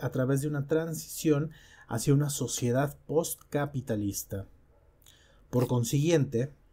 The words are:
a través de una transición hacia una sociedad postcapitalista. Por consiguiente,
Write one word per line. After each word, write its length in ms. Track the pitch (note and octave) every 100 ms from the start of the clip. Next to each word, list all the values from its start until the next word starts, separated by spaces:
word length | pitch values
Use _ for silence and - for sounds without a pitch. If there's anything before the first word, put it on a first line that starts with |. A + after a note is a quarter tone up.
a 80 | B2+
través 320 | C3 B2+ C#3
de 60 | D3
una 180 | D3 C#3+
transición 880 | D#3+ E3 D#3 - - D#3+ C#3+ D#3 - - - -
hacia 280 | A2+ -
una 160 | C#3 D3
sociedad 680 | - B2 - B2 B2 C#3+ - -
postcapitalista. 1400 | D3 E3+ - - C#3+ C#3+ C#3 A#2+ G#2+ G#2 G2 - G2 G2 - _ _ _ _ - - _ - -
Por 180 | B2 A#2+
consiguiente, 840 | B2 A#2+ C#3+ D#3+ D#3+ C3 A2+ C3+ - _